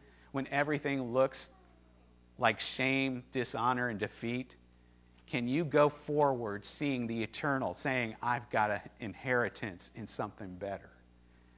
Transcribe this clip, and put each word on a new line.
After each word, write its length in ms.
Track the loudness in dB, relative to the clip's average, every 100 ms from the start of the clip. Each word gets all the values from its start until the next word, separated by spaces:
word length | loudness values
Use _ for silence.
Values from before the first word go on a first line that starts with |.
| -20 -20 -6
when 160 | -4 0
everything 640 | 0 2 0 0 -2 0
looks 360 | 4 2 0 -12 -16 -20 -20 -20 -20 -20 -20 -18 2
like 200 | 2 2
shame, 640 | -2 0 2 2 0 -2 -4
dishonor, 560 | -4 -2 0 2 2 0
and 120 | -2
defeat? 560 | -4 -4 -4 -4 -6 -14 -20 -20 -20 -20 -20 -20 -6
Can 180 | -2 0
you 180 | 0
go 240 | 4 6 6
forward 760 | 4 -2 2 4 2 -2 -4 -6
seeing 400 | -4 -2 0 -2
the 160 | -2
eternal, 500 | -4 -2 -2 0 -2
saying, 440 | -2 -2 0 -2 -4
"I've 300 | -2 -2 0
got 200 | 2 2
an 100 | 0 -6 -10
inheritance 920 | -10 -6 0 2 2 -2 -8 -8 -12
in 120 | -12 -8
something 500 | -6 -6 -8 -12 -8
better"? 340 | -6 -6 -10 -20 -20 -20 -20 -20 -20